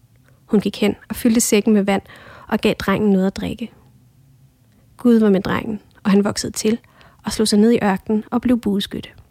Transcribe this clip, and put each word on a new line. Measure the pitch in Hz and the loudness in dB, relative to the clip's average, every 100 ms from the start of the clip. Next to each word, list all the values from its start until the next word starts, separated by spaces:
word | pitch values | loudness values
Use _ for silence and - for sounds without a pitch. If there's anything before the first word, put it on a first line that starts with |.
| _ _ _ _ - | _ _ _ _ -2
Hun | 208 | 0
gik | 202 - | 0 -2
hen | 208 202 - | -2 -4 -10
og | - | -4
fyldte | 247 226 | 0 2
sækken | - 214 214 | 2 2 4
med | 214 | 2
vand | 196 196 - - - - - | 2 -2 -4 -18 -20 -20 -6
og | 220 | -2
gav | 214 | -2
drengen | - - 196 214 | -2 -2 0 2
noget | 196 190 | 2 0
at | 202 | -2
drikke. | 185 - 226 - _ _ _ _ _ _ _ _ _ _ _ - | -8 -8 -12 -14 _ _ _ _ _ _ _ _ _ _ _ -2
Gud | 247 226 | 2 4
var | 214 | 4
med | 190 | 2
drengen, | 202 - 226 214 _ _ | 0 -4 -6 -10 _ _
og | 214 | 0
han | 196 | 2
voksede | 202 202 - | 0 -4 -8
til | - 214 233 _ _ - _ - | -4 -4 -4 _ _ -20 _ -8
og | |
slog | - 214 | -4 0
sig | 208 | 4
ned | 220 | 4
i | 240 | 2
ørkenen | 208 190 - 214 - | 0 -2 -2 -4 -4
og | 247 | -4
blev | 240 247 | 0 -2
bueskytte. | 214 202 - - - - - | -2 -4 -4 -10 -14 -20 -20